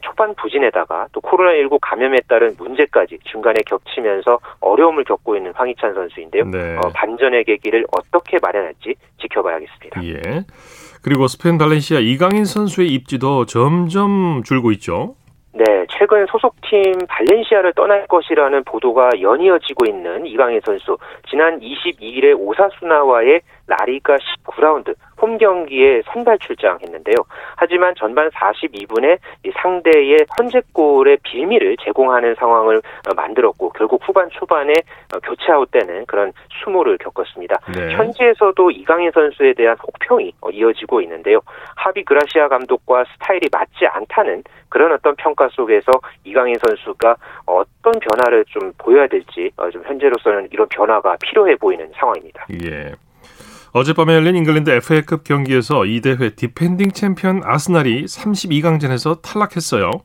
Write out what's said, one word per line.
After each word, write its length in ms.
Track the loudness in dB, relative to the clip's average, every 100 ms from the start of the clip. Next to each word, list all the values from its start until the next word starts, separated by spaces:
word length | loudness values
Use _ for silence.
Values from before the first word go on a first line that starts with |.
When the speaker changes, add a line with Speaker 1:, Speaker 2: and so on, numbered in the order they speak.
Speaker 1:
초반 320 | -14 -4 -4 -4
부진에다가 720 | -6 -2 0 -2 -4 -6 -8
또 80 | -10
코로나 320 | -2 0 2
일구 260 | 2 0 -2
감염에 380 | -2 -4 0 0 2
따른 260 | 2 2 -2
문제까지 600 | -12 -2 0 0 -2 -6
중간에 360 | -14 -4 -2 -2 -2
겹치면서 720 | -6 -6 -6 -4 -2 0 -2 -2 -4
어려움을 440 | 0 4 4 2
겪고 320 | -2 -4 -2 -4
있는 160 | -6
황희찬 400 | -6 -6 -4 -6
선수인데요. 500 | -6 -8 -12 -8 -4
Speaker 2:
네. 320 | -2 -4 -6 -4
Speaker 1:
어, 140 | -6
반전의 500 | -4 -6 0 0 0
계기를 420 | 0 -2 0 -2 0
어떻게 480 | -6 -2 -4 0 -2
마련할지 540 | -2 -4 -6 -10 -12 -12 _ _
지켜봐야겠습니다. 840 | -8 -4 -4 -6 -10 -20 -16 -12
Speaker 2:
예. 400 | -10 -10 -8 -8 -10 -18 -20 -20 -20 -12
그리고 240 | -4 0 0
스페인 320 | 0 0 2
발렌시아 400 | 2 2 0 0
이강인 440 | 2 2 2 2
선수의 440 | 0 -2 -2 0 0
입지도 560 | 0 -4 -4 -2 0 0
점점 960 | 2 2 2 0 0 0 2 0 -2
줄고 300 | 0 0 2
있죠. 440 | -2 -2 -6 -6 -12 _ _ _
Speaker 1:
네, 120 | 0 4 4 0
최근 380 | 0 2 2 2
소속팀 800 | 0 -2 -4 -2 2 2 0 -4
발렌시아를 680 | -2 2 2 4 2 2
떠날 340 | 2 2 2 2
것이라는 560 | 0 2 0 2 2
보도가 460 | -2 -2 0 4 4 4
연이어지고 680 | 2 4 4 2 0 -2 -2
있는 400 | -2 -6 -8 -8
이강인 340 | 0 0 0
선수. 340 | -2 -6 -4 -6 -6 -20 -8
지난 340 | 0 2 0
이십이 460 | -10 -8 -8 -8 -10
일에 240 | 2 4
오사수나와의 1080 | 4 0 0 0 0 0 2 4 4 4 2 _ _ -4
라리가 520 | -2 -2 -4 0 0
십구 420 | 0 -12 -12 0
라운드 340 | 2 2 -2 -10 _ -4
홈 160 | -2 2
경기에 640 | 2 2 -4 2 4 4 0
선발 260 | -4 0 0
출장했는데요. 720 | -2 -2 -2 -2 -8 -12 0 0 0 -12 -18 -4
하지만 380 | -2 2 0 0
전반 320 | -2 0 -2
사십이 500 | -2 -4 -2 -8 -10 -6
분에 320 | 0 2 0 -2 -14
이 80 | -10
상대의 640 | -6 -4 -2 4 4 6 4 2 0
선제골의 840 | 0 0 -2 0 2 4 4 4
빌미를 540 | 0 -6 0 0 0 -2
제공하는 520 | -4 0 2 2 0
상황을, 420 | 0 2 2 4 0
어, 380 | -2 -14 -6
만들었고 560 | -6 -4 0 0 0 -8
결국 320 | -4 -2 -2
후반 240 | 0 0 0
초반에, 440 | -6 -4 -2 2 0 0 -14 _
어, 60 | -12
교체 300 | -10 -8 0
아웃되는 540 | 2 2 0 -2 -8 -6
그런 260 | -4 -4 -6 -20 -16
수모를 360 | -4 -2 0 -2
겪었습니다. 600 | -4 -10 -10 -10 -6 -6 -6
Speaker 2:
네. 200 | -8 -6
Speaker 1:
현지에서도 760 | -4 -4 0 0 2 2 4 2
이강인 420 | 2 -2 0 2
선수에 420 | 2 0 2 2
대한 220 | 4 2 0
혹평이, 520 | -6 -12 0 0 0 -10
어, 80 | -10
이어지고 500 | 0 0 0 -2 -2
있는데요. 380 | -2 -6 2 0 0 -20 -20 -6
하비 280 | -4 -4
그라시아 440 | 0 2 2 2 2
감독과 560 | 0 -2 -4 0 0 0
스타일이 340 | -8 -2 -2 0
맞지 360 | -4 -6 -2 -2
않다는 560 | -2 -4 -2 -2 -4 -10 -20 _
그런 240 | 0 2
어떤 220 | 2 0 -2
평가 320 | -4 0 -2
속에서 380 | 0 2 2 4 0 0 -20
이강인 320 | -4 -2 0 0 0
선수가 500 | -2 -6 -2 0 0 -4 -18 -2
어떤 460 | -2 -2 _ -2
변화를 520 | 0 -2 0 2 2 0
좀 240 | -4 -8 -8
보여야 300 | 4 4 4
될지, 440 | 0 -4 -8 -8 -6
어, 140 | -8
좀 120 | -8 -10
현재로서는 640 | -2 0 0 0 0 -2
이런 180 | -2 -2
변화가 480 | 0 0 2 0 -2
필요해 340 | -2 2 4 2
보이는 340 | 0 -2 -6 -4
상황입니다. 500 | -4 -4 -8 -20 -14 -10
Speaker 2:
예. 280 | -10 -10 -12 -16 _ _ _ -20 -20 -20 -4 -2
어젯밤에 380 | 0 2 4
열린 220 | 4 4 2
잉글랜드 340 | 2 2 2
에프에이 320 | 0 2 0
컵 220 | 0 -6
경기에서 600 | -2 -2 0 0 0 0
이 160 | 0 0
대회 300 | 0 0 -2 -4
디펜딩 560 | -8 -2 -2 0 -2
챔피언 480 | -2 -4 -2 -2 -2
아스날이 600 | 0 -2 2 2 2 0 -4
삼십이 540 | -8 -4 -4 -2 0
강전에서 560 | 2 0 0 -2 -2 -4
탈락했어요. 720 | -6 -4 -4 -4 -4 -2 0 -4